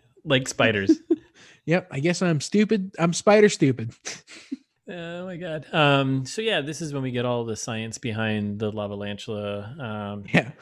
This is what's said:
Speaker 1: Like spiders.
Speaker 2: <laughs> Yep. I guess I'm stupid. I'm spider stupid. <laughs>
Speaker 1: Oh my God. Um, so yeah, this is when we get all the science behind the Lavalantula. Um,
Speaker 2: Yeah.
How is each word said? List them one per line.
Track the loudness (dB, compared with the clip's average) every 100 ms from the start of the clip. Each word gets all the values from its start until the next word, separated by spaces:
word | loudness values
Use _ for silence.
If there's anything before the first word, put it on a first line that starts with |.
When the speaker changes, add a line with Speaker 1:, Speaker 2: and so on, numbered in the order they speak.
| _ _ 0
Speaker 1:
Like | 0 0
spiders. | 0 2 2 2 0 0 -4 -4
Speaker 2:
<laughs> | _ -20 _
Yep. | 0 0 0
I | -2
guess | -2 0
I'm | 2 0
stupid. | 2 2 4 2 -2 0
I'm | 0
spider | 2 6 8 8
stupid. | 6 2 2 -4 -10
<laughs> | -14 -14 -16 -20 -14 -14 _ _ -14
Speaker 1:
Oh | -12 -10 -10
my | -10 -10
God. | -8 -8 -2
Um, | 4 6 6 4 0 -2
so | -4
yeah, | 0 0
this | -2 -6
is | -6
when | -4
we | -2
get | -2
all | 0 0
the | -2 -6
science | -6 -6 -6 -6
behind | -6 -2 0 0 -2 -2
the | -4
Lavalantula. | -4 -6 -6 -8 -8 -8 -6 -6 -6 -10 -12
Um, | -10 -8 -8 -8 0
Speaker 2:
Yeah. | 0 0 -8